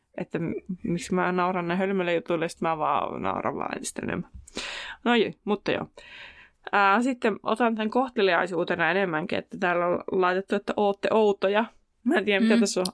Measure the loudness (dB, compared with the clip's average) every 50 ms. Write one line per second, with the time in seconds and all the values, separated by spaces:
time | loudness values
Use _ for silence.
0 | _ _ _ -10 -8 -6 -6 -4 -4 -4 -6 -8 -8 -10 -10 -6 -4 -4 -4 -4
1 | -4 -2 0 0 0 0 0 0 0 0 -2 -2 -2 -2 -2 0 0 0 0 0
2 | 0 0 0 0 0 -2 -2 -2 -2 -4 -4 -4 -2 -2 -2 0 0 0 0 0
3 | -2 -2 -4 -4 -4 -4 -4 -2 -4 -4 -4 -4 -6 -6 -6 -8 -8 -8 -8 -6
4 | -6 -4 -4 -6 -6 -8 -14 -20 -20 -16 -14 -12 -12 -10 -10 -12 -12 -14 -12 -6
5 | -2 0 2 2 2 0 -4 -8 _ -4 -4 -2 -2 -2 -2 -2 -4 -8 _ -18
6 | -20 -20 -20 -20 -20 -20 -20 -20 -20 -20 _ _ _ 0 2 4 4 6 4 4
7 | 2 2 0 0 0 -2 -2 -2 -2 -2 0 2 2 0 0 0 -2 0 0 0
8 | 0 0 0 2 2 4 4 4 2 0 0 -2 -2 0 0 0 2 2 2 2
9 | 0 0 0 -2 -4 -4 -4 -6 -6 -8 -6 -4 -2 0 0 2 2 0 0 -2
10 | -2 -2 0 2 2 2 2 0 -2 -2 -4 -4 -2 -2 -2 0 2 0 0 0
11 | 0 2 2 4 4 4 2 2 2 2 2 2 0 0 -4 _ _ _ _ _
12 | -2 0 0 2 2 2 2 2 4 4 4 4 4 2 2 0 -2 -2